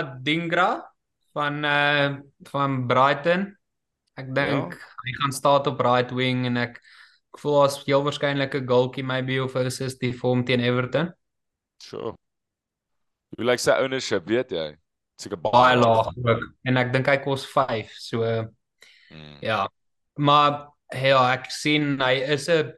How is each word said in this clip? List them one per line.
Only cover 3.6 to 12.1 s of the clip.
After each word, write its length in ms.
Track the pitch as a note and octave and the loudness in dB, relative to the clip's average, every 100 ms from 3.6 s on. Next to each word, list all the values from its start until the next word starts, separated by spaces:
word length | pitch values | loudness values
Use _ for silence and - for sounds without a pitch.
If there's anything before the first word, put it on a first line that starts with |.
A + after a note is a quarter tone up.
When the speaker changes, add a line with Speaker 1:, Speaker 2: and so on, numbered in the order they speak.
| _ _ _ _ _ - | _ _ _ _ _ -16
Speaker 1:
Ek 80 | C3 | -6
dink 420 | C3+ C#3 C#3 C3 - | -2 0 -2 -4 -10
Speaker 2:
Ja. 100 | - - B2+ | -18 -12 -10
Speaker 1:
hy 60 | - | -4
gaan 100 | C#3 | -4
staan 340 | C3+ C#3+ C#3+ C#3+ | 0 4 4 2
op 80 | B2+ | 0
right 320 | B2 B2 B2 | 2 2 2
wing 320 | B2+ B2+ B2+ B2 | -2 0 0 0
en 40 | A#2+ A#2+ | -2 -4
ek, 80 | - _ - - _ _ | -8 _ -20 -20 _ _
ek 80 | - | -8
voel 220 | D3 C#3+ | 0 4
daar's 180 | C#3 C#3 - | 4 2 0
heel 180 | C#3 | 0
waarskynlik 500 | C#3+ C#3 C#3+ C#3 C#3 | 0 -2 -2 -2 -2
'n 120 | C#3+ B2+ | -4 0
goaltjie 360 | B2+ C3 C3+ | 2 2 -4
maybe 360 | C3 C3 C3 C3 | -6 -4 -2 -2
of 140 | C3 C3 | -2 -2
'n 100 | B2+ | -4
assist 340 | B2+ C3 C3 | -4 -8 -4
vir 120 | B2+ B2 | -6 -2
hom 240 | B2 B2 | 0 0
teen 160 | B2 B2 | 0 0
Everton. 540 | A#2+ B2 B2+ C#3 F3 - _ _ _ _ _ _ | 2 0 0 -2 -2 -6 _ _ _ _ _ _
Speaker 2:
Sure. 340 | - - A2+ | -16 -12 -12